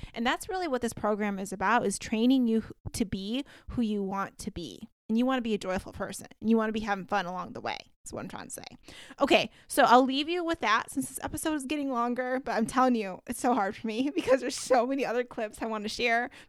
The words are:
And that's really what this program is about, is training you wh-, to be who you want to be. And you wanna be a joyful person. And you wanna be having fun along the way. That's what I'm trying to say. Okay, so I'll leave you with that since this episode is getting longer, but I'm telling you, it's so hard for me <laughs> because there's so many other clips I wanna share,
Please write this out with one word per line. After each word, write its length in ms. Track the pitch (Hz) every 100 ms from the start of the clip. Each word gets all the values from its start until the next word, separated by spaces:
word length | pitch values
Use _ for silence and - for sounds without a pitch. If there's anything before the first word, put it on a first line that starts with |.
| -
And 120 | - 240
that's 240 | 339 -
really 180 | 381 339
what 140 | 247
this 120 | 233
program 460 | - 208 208 208 190
is 120 | 196
about, 340 | 196 196 240 196
is 140 | -
training 480 | - 220 247 269 233
you 140 | 226
wh-, 300 | - - -
to 120 | - 202
be 400 | 196 196 254 - - -
who 120 | 247
you 220 | 220 208
want 340 | 190 196 190 -
to 120 | -
be. 380 | 175 147 - - _ -
And 100 | 220
you 80 | 254
wanna 160 | 262
be 140 | 226 208
a 20 |
joyful 340 | 190 185 -
person. 360 | - 190 190 - -
And 100 | 220
you 80 | 226
wanna 140 | 220
be 100 | 220
having 240 | 214 196 175
fun 200 | 202 175
along 280 | 180 175
the 80 | -
way. 160 | 113 - - _ -
That's 40 | -
what 60 |
I'm 60 | -
trying 200 | - -
to 60 |
say. 100 | - - - - - - -
Okay, 300 | - 330 226 - -
so 160 | -
I'll 200 | 233 247
leave 240 | 262 269 302
you 160 | 359
with 180 | 330 330
that 280 | 220 226 -
since 200 | 277 262
this 100 | -
episode 320 | - 302 320
is 120 | 302 262
getting 260 | 302 277
longer, 500 | 240 240 247 254 262
but 100 | 262
I'm 120 | 214 233
telling 300 | 247 254 233
you, 240 | 190 180 -
it's 120 | -
so 140 | 254
hard 220 | 247 196 -
for 100 | 220
me 240 | 220 277
<laughs> 40 | 339
because 260 | 233 262
there's 160 | 240 -
so 300 | - 254 240
many 180 | 277 202
other 180 | 240
clips 360 | 247 - 214 -
I 60 | 226
wanna 220 | 214 214
share, 420 | - 240 233 254 -